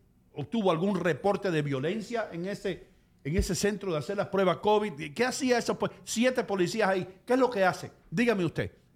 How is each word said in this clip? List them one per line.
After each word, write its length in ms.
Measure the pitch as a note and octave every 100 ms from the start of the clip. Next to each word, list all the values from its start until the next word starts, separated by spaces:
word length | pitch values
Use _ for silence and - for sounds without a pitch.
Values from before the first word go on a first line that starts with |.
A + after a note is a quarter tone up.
| _ _ _
obtuvo 380 | - C#3 A#3 F#3+
algún 260 | D#3+ G3 F#3
reporte 520 | E3+ D3 G3 G3 G3
de 120 | D#3+
violencia 680 | D3 C3+ D3+ G#3+ F#3+ A#3 G#3+
en 140 | E3+ F3+
ese, 420 | G3+ G3+ D#3 - _ _ _
en 120 | C#3 F3+
ese 180 | F#3+
centro 380 | F3+ G3+ G#3 G3
de 60 | D#3
hacer 180 | - G3+
las 120 | E3+
pruebas 280 | F#3+ F#3 E3
covid? 540 | G#3 G#3+ G#3+ C#3+ D#3
¿Qué 120 | C#3+
hacía 340 | B3 A#3+ B3+ A#3+
esos, 180 | - G#3+
pues, 160 | F#3+ -
siete 380 | - - B3 B3+
policías 440 | G#3+ G3 F3 G#3+ G3
ahí? 180 | F#3+ F3+ - -
¿Qué 80 |
es 40 | B3+
lo 120 | B3
que 140 | G3+
hace? 280 | F#3 - A#2 - _
Dígame 340 | E3 A#3+ G#3+
usted. 280 | E3 - G2+ - _